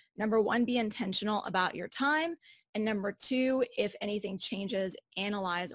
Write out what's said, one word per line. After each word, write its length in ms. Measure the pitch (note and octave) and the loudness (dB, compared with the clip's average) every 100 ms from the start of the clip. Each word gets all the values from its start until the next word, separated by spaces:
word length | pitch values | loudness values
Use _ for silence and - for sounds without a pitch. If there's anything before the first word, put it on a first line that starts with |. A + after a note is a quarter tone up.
| _ - | _ -4
Number 240 | G#3+ A3 | 2 4
one, 240 | G3+ A#3 | 4 4
be 140 | A#3 B3 | 4 2
intentional 680 | G#3+ - F#3+ F#3+ G#3 G#3 | 0 -2 -2 -2 0 0
about 320 | - F#3 F3+ - | 0 0 0 -2
your 100 | - | -8
time. 480 | - C#4 D#4 E4+ E4+ - - _ | -2 2 2 0 -4 -14 -20 _
And 100 | G#3+ | -2
number 280 | G#3+ G#3 G3+ | 0 0 -2
two, 520 | - - B3+ C4 C4 B3 - | -4 -2 2 4 2 0 0
if 160 | G3+ - | -2 -2
anything 380 | G#3 G#3 G3 F#3+ | -4 -4 -4 -6
changes, 580 | - G3 G3 G3 F#3+ - _ F#3 | -6 -4 -2 -2 -2 -6 _ -4
analyze 560 | G3+ G#3 F#3 F3 F3+ | -2 -2 -2 -2 -4